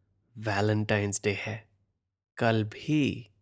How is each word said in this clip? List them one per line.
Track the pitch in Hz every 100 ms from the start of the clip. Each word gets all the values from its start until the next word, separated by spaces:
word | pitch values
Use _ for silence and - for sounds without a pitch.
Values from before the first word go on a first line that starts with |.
| _ _ _ 113
वैलेंटाइन्स | 110 101 107 107 107 104 101 98
डे | 104
है, | 98 - 113 - _ _ _ _ _ _ -
कल | 117 113
भी | 107 - - 151 127 - - _